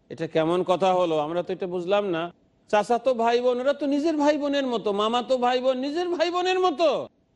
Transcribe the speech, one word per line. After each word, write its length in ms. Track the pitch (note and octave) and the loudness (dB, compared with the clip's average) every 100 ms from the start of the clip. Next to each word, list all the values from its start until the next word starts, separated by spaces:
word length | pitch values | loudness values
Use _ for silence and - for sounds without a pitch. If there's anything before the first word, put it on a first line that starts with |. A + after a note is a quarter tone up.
| - | -16
এটা 180 | C#3+ D#3+ | -10 -4
কেমন 360 | D#3+ D#3+ F3+ | 0 2 0
কথা 300 | F3+ F3 F#3 | 0 2 2
হলো, 240 | F3+ F3 D#3 | 2 2 0
আমরা 260 | D3 F3 | -2 -4
তো 100 | E3+ | -6
এটা 140 | F3+ F#3 | -6 -6
বুঝলাম 400 | F3+ E3+ G3+ G3+ | -6 0 0 0
না।" 260 | D#3+ F3 - _ _ - | -4 -6 -12 _ _ -2
চাচাতো 440 | G#3 G#3 A#3 C4 | 0 2 0 0
ভাই 280 | A#3 A#3 A#3+ | 0 2 2
বোন, 200 | B3 B3 | 2 0
ওরা 120 | C4 | 0
তো 120 | C#4+ C#4+ | -2 0
নিজের 320 | C#4+ E4 D4+ | 0 0 2
ভাই 200 | C#4+ D4+ | 2 2
বোনের 300 | C#4+ C#4+ C4 | 0 -2 -2
মতো, 240 | A#3 G#3 | -2 -2
মামাতো 460 | G3+ G#3+ A#3+ B3 B3+ | 0 0 0 0 0
ভাই 220 | B3 B3+ | 2 0
বোন 180 | B3+ B3+ | 0 -2
নিজের 320 | C#4 D#4 F4+ | -4 -4 -2
ভাই 220 | F4 E4+ | -2 0
বোনের 280 | F4+ F4+ F#4 | 0 0 2
মতো। 480 | F#4 C#4 D#4+ G3 A#2+ _ _ | 0 2 2 0 -4 _ _